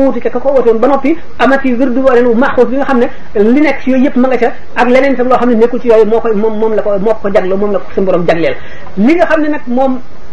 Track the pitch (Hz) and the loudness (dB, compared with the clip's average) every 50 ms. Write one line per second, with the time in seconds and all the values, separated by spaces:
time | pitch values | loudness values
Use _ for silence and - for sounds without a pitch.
0 | 269 269 240 240 233 226 - 247 240 269 277 262 - 233 220 220 226 285 277 269 | 2 0 0 -2 -4 -4 -4 -2 -2 0 0 2 2 2 2 2 2 0 0 0
1 | - 269 330 - - - - - 226 247 269 269 277 262 240 226 277 269 233 262 | 0 -2 -2 -2 -4 -6 -4 -2 0 0 0 0 0 -2 0 0 0 0 0 0
2 | 262 262 247 240 247 247 226 220 277 247 - 262 240 208 247 277 269 - 269 240 | 2 2 2 4 2 2 2 2 0 0 2 0 0 0 0 -2 -2 0 0 0
3 | 240 - - - - - - 220 202 226 247 294 302 285 262 - - 254 262 262 | 0 0 -2 -6 -6 -4 0 2 2 4 4 4 2 0 0 -2 -2 0 0 2
4 | 247 285 - 247 247 262 262 226 226 277 - - - - - - 240 240 247 262 | 0 2 2 0 0 2 2 0 0 -2 -2 -4 -8 -6 -2 0 2 2 2 2
5 | 277 277 262 247 240 254 262 - 233 247 240 214 226 233 - 233 240 240 220 220 | 2 2 0 0 0 0 0 2 2 2 2 2 2 2 0 -2 0 2 4 4
6 | 220 208 226 226 220 233 214 202 220 220 214 208 220 220 220 202 190 208 202 196 | 4 2 0 0 0 0 -2 0 -2 -2 -2 -2 -2 0 0 -2 -2 -2 -2 0
7 | 190 226 220 - - 196 196 208 185 180 196 196 208 208 202 180 - - - 220 | 0 -2 -2 -2 -4 0 0 0 0 0 -2 -2 -2 -2 -2 -4 -4 -4 -4 -2
8 | 196 185 185 170 175 156 165 170 160 139 - - - - - - - - - 190 | 0 0 0 0 0 0 0 0 0 -2 -2 -4 -6 -6 -6 -6 -6 -6 -2 0
9 | 208 262 330 359 330 - 320 320 302 302 294 277 - 247 240 254 269 269 254 247 | 4 4 4 4 4 0 0 -2 0 -2 -4 -4 -4 -4 -2 0 0 0 -2 -4
10 | - - - - - - | -6 -6 -6 -6 -6 -6